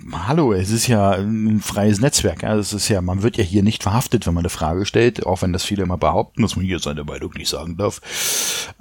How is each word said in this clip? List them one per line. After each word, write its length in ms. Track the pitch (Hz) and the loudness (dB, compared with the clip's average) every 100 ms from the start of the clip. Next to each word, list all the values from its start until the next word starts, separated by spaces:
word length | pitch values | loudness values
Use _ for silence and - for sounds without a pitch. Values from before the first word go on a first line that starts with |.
| - | -12
hallo, 400 | 80 95 160 135 | -6 0 2 4
es 180 | 95 92 | 2 2
ist 160 | 113 120 | 0 2
ja 260 | 110 98 | 4 4
ein 480 | 92 101 110 110 107 | 2 0 0 2 2
freies 400 | - 101 104 101 | 0 2 2 4
Netzwerk, 440 | 139 - 101 87 | 2 2 0 -2
ja, 100 | 107 | -2
das 180 | 107 98 | -2 -2
ist 160 | 101 - | -2 0
ja, 120 | 98 | 0
man 220 | 90 95 | 0 0
wird 140 | 107 - | 0 0
ja 60 | |
hier 220 | 92 101 | 2 4
nicht 180 | 98 - | 2 2
verhaftet, 440 | 98 110 - 117 92 | 0 0 2 0 2
wenn 80 | |
man 80 | 85 | 0
eine 80 | 87 | -2
Frage 360 | - 78 90 104 | -2 -2 -2 0
stellt, 400 | 113 120 - - | 2 2 2 -2
auch 160 | 90 | -2
wenn 100 | 92 | -2
das 120 | 90 | -2
viele 180 | - 101 | -2 -2
immer 160 | 87 90 | -2 0
behaupten, 440 | 78 90 117 - | 0 0 0 0
dass 120 | 110 | 0
man 100 | - | 0
hier 140 | 92 85 | -2 -2
seine 240 | 73 76 | -4 -6
Meinung 300 | 73 69 85 | -8 -10 -10
nicht 160 | - 80 | -8 -6
sagen 280 | 76 82 82 | -6 -6 -4
darf. 960 | 101 - - - - - - - - - | -4 -4 -8 -6 -4 -2 -4 -4 -8 -12